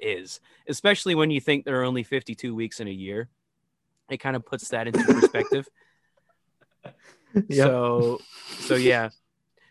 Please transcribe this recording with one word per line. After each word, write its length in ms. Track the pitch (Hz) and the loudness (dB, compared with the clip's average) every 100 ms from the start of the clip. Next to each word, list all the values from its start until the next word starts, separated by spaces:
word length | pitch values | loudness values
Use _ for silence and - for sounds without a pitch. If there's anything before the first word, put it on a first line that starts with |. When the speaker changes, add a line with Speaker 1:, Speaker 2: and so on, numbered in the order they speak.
| 107 | -4
Speaker 1:
is. 340 | 92 92 - _ _ - | -6 -8 -18 _ _ -10
Especially 480 | 135 202 202 190 160 | -2 0 0 0 2
when 160 | 156 | 2
you 100 | 143 | 0
think 240 | - 143 143 | 0 0 0
there 160 | 131 | -2
are 20 | |
only 200 | 127 127 | 0 -2
fifty-two 500 | 117 135 - 110 127 | -2 -4 -6 -10 -8
weeks 260 | 113 113 - | -6 -8 -8
in 80 | 104 | -10
a 40 | |
year. 380 | 95 95 101 120 _ _ _ _ _ _ _ - | -8 -8 -8 -8 _ _ _ _ _ _ _ -12
It 60 | 131 | -8
kinda 200 | 135 131 | -4 -4
puts 260 | - 131 - | -6 -10 -6
that 160 | 117 113 | -6 -2
into 160 | - - | 0 2
perspective. 600 | 127 - 117 107 139 - | 4 4 2 0 -2 -4
Speaker 2:
<laughs> 1160 | _ _ _ _ _ _ _ _ _ _ _ - _ _ _ _ | _ _ _ _ _ _ _ _ _ _ _ -20 _ _ _ _
Yep. 340 | 208 208 139 135 | -2 0 4 4
Speaker 1:
So, 520 | 127 120 120 120 120 - - - - | 4 2 2 2 0 -8 -20 -16 -10
so 160 | - 127 | 0 2
yeah. 340 | 127 123 113 - _ _ _ _ _ | 4 4 0 -6 _ _ _ _ _